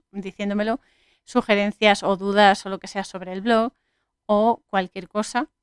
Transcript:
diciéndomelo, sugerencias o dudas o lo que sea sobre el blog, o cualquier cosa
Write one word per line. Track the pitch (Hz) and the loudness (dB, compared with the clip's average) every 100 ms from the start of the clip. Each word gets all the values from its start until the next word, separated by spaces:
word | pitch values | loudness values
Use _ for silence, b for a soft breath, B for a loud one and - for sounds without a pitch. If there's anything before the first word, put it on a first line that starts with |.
| _ | _
diciéndomelo, | 196 185 - 202 202 214 226 _ _ _ _ - | -12 -12 -8 -4 -2 -2 -4 _ _ _ _ -4
sugerencias | 247 - 202 202 - 214 202 | -2 2 2 0 2 4 4
o | 175 190 | 0 -2
dudas | 196 202 208 196 190 | 0 6 6 4 -2
o | |
lo | 190 | -10
que | - | -8
sea | 196 | -10
sobre | 190 185 180 | -10 -12 -12
el | 185 | -6
blog, | 220 226 233 - _ _ _ _ - | 0 0 0 -8 _ _ _ _ -2
o | 208 226 - _ | 2 2 0 _
cualquier | 196 185 190 180 | -4 -4 -10 -8
cosa | 208 214 240 302 _ | -6 -4 -6 -6 _